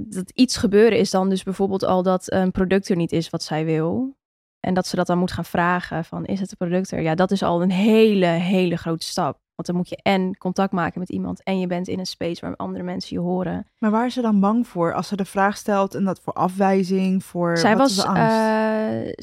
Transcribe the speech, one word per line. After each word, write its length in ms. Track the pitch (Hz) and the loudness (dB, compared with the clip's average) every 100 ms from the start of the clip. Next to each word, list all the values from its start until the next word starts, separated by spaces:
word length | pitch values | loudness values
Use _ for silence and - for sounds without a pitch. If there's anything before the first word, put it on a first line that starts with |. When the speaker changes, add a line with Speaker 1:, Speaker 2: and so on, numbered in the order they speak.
| 220 | -8
Speaker 1:
dat 240 | 190 185 | -8 -6
iets 260 | - 254 - | 2 2 2
gebeuren 420 | 202 202 226 202 | 2 6 6 6
is 120 | 196 | 2
dan 180 | 190 190 | 2 2
dus 140 | 190 | 0
bijvoorbeeld 420 | 190 185 196 190 | -2 -2 -2 0
al 180 | - 185 | 0 2
dat 300 | 185 185 - | 2 0 0
een 180 | 190 185 | 0 0
product 380 | 190 185 196 - | 0 2 2 2
er 80 | 175 | 0
niet 160 | 165 | 0
is 180 | 165 165 | -2 -2
wat 120 | 165 | -6
zij 220 | - 156 | -6 -4
wil. 540 | 160 156 165 208 262 - _ _ _ _ | 0 0 0 -2 -4 -8 _ _ _ _
En 140 | - | -2
dat 120 | 185 - | -2 -2
ze 100 | 185 | -2
dat 100 | 180 | 0
dan 120 | 175 | 0
moet 140 | 180 | 0
gaan 120 | - | -2
vragen 600 | 170 185 175 180 - 160 | -4 0 0 0 -4 -6
van, 200 | 165 170 156 | -6 -8 -6
"Is 140 | 190 | -4
het 100 | 190 | -6
een 60 | - | -6
product 340 | 175 180 190 | -2 -2 -2
er?" 100 | - | -2
Ja, 140 | 160 | -2
dat 160 | 165 185 | 0 0
is 120 | 196 | 2
al 200 | 170 170 | 0 2
een 80 | 185 | 2
hele, 560 | 185 220 220 220 202 175 | 2 4 6 6 6 2
hele 500 | 170 180 190 180 170 | 2 2 2 2 -2
grote 300 | 165 165 - | -4 -6 -6
stap. 340 | - 151 - _ | -4 -4 -4 _
Want 120 | - 165 | -10 -4
dan 100 | 175 | -4
moet 120 | 180 | -4
je 80 | - | -4
en 340 | - 190 185 190 | 0 0 0 -4
contact 340 | 185 185 196 | -4 -2 0
maken 280 | 185 170 185 | 0 -2 -4
met 100 | 180 | -8
iemand 320 | 190 185 180 | -6 -6 -8
en 160 | - 190 | -4 -2
je 60 | 180 | -2
bent 220 | 175 180 | -4 -4
in 100 | 190 | -6
een 80 | 185 | -8
space 340 | - 170 170 | -6 -6 -6
waar 160 | 170 - | -8 -8
andere 280 | 190 185 | -8 -8
mensen 320 | 180 185 - 180 | -8 -8 -8 -6
je 60 | |
horen. 440 | 175 180 180 180 - _ | -2 -2 -2 -6 -10 _
Speaker 2:
Maar 120 | 214 | -2
waar 160 | 220 247 | 0 -2
is 80 | |
ze 60 | 254 | -2
dan 200 | 226 202 | 0 2
bang 260 | 196 226 233 | 2 2 -2
voor? 260 | 175 170 | -2 -2
Als 140 | - 170 | -2 -4
ze 80 | 202 | -6
de 80 | |
vraag 320 | 185 196 196 208 | -4 0 0 -2
stelt 380 | - 196 196 | -2 0 0
en 100 | - | -2
dat 160 | 190 170 | -2 -2
voor 120 | - | -6
afwijzing, 920 | - 180 185 196 190 180 190 190 190 | -2 -2 2 2 2 2 0 0 0
voor 340 | - 175 170 170 | -2 -2 0 2
Speaker 1:
Zij 180 | 165 214 | 4 4
Speaker 2:
wat 120 | 269 | 4
is 60 | 190 | 2
Speaker 1:
was, 80 | |
Speaker 2:
de 60 | - | 0
angst? 260 | 190 226 220 | 2 2 2
Speaker 1:
eh, 760 | 220 220 220 220 220 226 226 - | 2 2 0 0 -2 -4 -6 -8